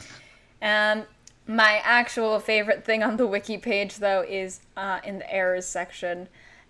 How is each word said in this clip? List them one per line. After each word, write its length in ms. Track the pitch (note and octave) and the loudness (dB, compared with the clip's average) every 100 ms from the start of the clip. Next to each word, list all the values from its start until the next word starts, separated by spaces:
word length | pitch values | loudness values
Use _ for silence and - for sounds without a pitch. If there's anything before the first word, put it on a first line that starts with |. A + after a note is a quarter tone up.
| - - - - _ - | -16 -20 -20 -20 _ -6
And 460 | G#3+ G#3+ G#3+ G#3+ G#3+ _ - _ - | 0 2 2 0 -4 _ -20 _ -6
my 340 | A3+ G#3+ G#3+ | 4 4 4
actual 540 | - A#3+ A#3+ - A3+ G#3+ | 4 4 4 0 0 0
favorite 460 | G#3+ A3 G#3 A#3 | 2 0 2 0
thing 180 | - A3 | 2 0
on 140 | G#3+ A3 | 2 2
the 100 | A#3 | 0
wiki 300 | G3+ G3+ G#3 | 0 -4 -8
page, 400 | A#3+ G3+ G3+ G#3 | -2 -2 -2 -2
though, 260 | G3+ G3 F3 | 0 2 0
is, 320 | G3 F#3+ F#3 - - | -4 -6 -10 -16 -10
uh, 240 | G3 F#3 | -6 -6
in 140 | - F#3+ | -6 -10
the 120 | - | -6
errors 320 | F#3+ F#3 F#3 F3+ | -2 0 0 -2
section, 640 | F3+ F3 - F3 F3 F#3 - - - _ | -6 -8 -8 -6 -6 -10 -20 -20 -20 _